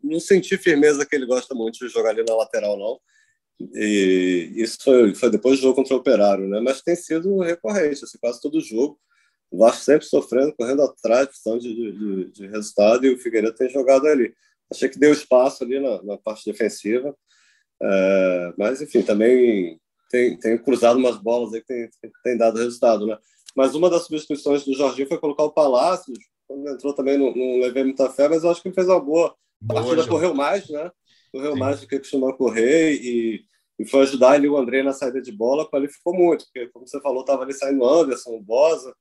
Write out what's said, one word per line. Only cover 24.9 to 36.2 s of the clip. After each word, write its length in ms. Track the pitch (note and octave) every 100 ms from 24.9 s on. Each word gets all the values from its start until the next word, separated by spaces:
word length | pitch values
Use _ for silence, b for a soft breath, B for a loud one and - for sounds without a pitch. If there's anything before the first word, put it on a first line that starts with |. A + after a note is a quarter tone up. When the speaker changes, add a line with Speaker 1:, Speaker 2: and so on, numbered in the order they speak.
| B2 C#3
Speaker 1:
foi 100 | E3
colocar 260 | D3+ C#3+
o 60 | D3+
Palácios, 680 | D3+ D3 B2 D#3 F3+ - A#2 _ _ _
quando 220 | C#3 C#3+
entrou 240 | C3 C3+
também 240 | C#3+ C3+ C#3
não, 180 | C3+
não 240 | A#2+ B2+ B2
levei 240 | B2 A#2+
muita 260 | C3+ C3+ C3
fé, 180 | - C#3+
mas 160 | D#3+
eu 60 | E3
acho 100 | E3+
que 80 | F#3+
ele 60 |
fez 140 | F3+ F#3
uma 120 | F3+
boa 340 | C#3 D#3 E3 _ _ _
Speaker 2:
Boa, 200 | G#2+ -
Speaker 1:
partida, 220 | A#2+ E3
Speaker 2:
João. 60 | D#3+
Speaker 1:
correu 260 | D#3+ F3
mais, 340 | C#3+ C#3+ G3 F#3
né? 220 | D3 E3 _ _ _ _
Correu 220 | C3 C#3+
Speaker 2:
Sim. 40 | C#3
Speaker 1:
mais 220 | C3 C#3
do 60 | -
que 120 | C#3
costuma 340 | C#3 C#3 C3
correr 580 | C3 B2+ A2 A2+ D#3+ D#3+ C#3
e, 380 | A#2+ A#2+ A2+ G#2 _ _ _ _
e 80 | A2
foi 160 | C3+
ajudar 300 | C3+ C#3 B2+
ali 160 | C#3+ C#3+
o 80 | C#3+
André 260 | A#2+ C3
na 100 | C3+
saída 280 | C3+ C3+ C3
de 120 | B2
bola, 360 | G#2 A2+ C#3 D#3
qualificou 460 | C#3+ C#3 - -
muito, 300 | F3+